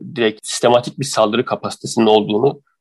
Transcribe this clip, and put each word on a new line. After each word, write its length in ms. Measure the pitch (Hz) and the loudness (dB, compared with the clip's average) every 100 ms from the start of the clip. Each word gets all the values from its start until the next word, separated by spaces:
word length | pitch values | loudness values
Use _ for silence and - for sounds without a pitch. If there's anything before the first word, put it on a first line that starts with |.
| - | -12
direkt 320 | 120 110 - - | -2 -2 -2 -10
sistematik 520 | - 123 120 - - | -2 2 2 0 -8
bir 60 | |
saldırı 400 | 135 - 107 113 | -6 0 0 0
kapasitesinin 600 | - 104 101 - - 120 107 | -4 -6 -8 -10 -8 0 4
olduğunu 540 | 107 107 104 139 - _ _ | 4 2 0 0 -2 _ _